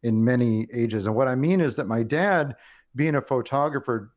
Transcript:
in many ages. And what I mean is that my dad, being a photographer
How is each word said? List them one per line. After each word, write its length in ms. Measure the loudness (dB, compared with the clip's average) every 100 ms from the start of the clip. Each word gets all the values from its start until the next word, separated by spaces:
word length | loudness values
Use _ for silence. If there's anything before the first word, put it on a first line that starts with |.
in 200 | 0 2
many 440 | 4 4 2 0 -2
ages. 340 | -2 -2 0 -2
And 100 | 0
what 100 | 0
I 80 |
mean 260 | 2 2 2
is 140 | 0 -2
that 100 | -2
my 160 | -2
dad, 500 | 0 0 2 0 0 -6 -16 -20 _
being 220 | -2 0 0
a 60 |
photographer 880 | 0 -2 0 -2 -2 -2 -4 -6 -6